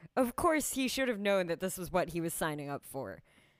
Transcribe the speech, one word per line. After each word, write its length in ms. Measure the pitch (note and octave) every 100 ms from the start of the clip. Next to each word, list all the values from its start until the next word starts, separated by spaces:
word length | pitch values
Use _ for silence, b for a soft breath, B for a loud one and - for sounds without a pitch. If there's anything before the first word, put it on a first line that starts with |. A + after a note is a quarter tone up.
| B -
Of 200 | A#3+ -
course, 360 | F4 D#4 -
he 160 | B3+ B3+
should 200 | - B3+
have 120 | G#3
known 280 | G3+ G3 F3
that 120 | D#3+
this 160 | F#3 F#3
was 160 | D#3+
what 160 | F3 E3+
he 100 | E3
was 120 | E3
signing 380 | - E3 D3 C#3+
up 120 | C#3
for. 400 | - C#3 G#2 F2+ _ b b